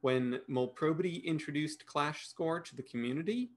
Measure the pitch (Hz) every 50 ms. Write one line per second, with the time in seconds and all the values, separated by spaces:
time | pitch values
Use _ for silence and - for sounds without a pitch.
0 | - 131 127 131 127 123 123 127 - - 139 127 127 123 - - 160 156 160 156
1 | 180 185 170 175 - 165 160 151 - - 147 147 151 156 151 - - - - 147
2 | 143 151 151 - - - - - 175 160 160 175 170 - - 123 - - - 120
3 | 117 123 127 147 165 202 220 247 247 240 -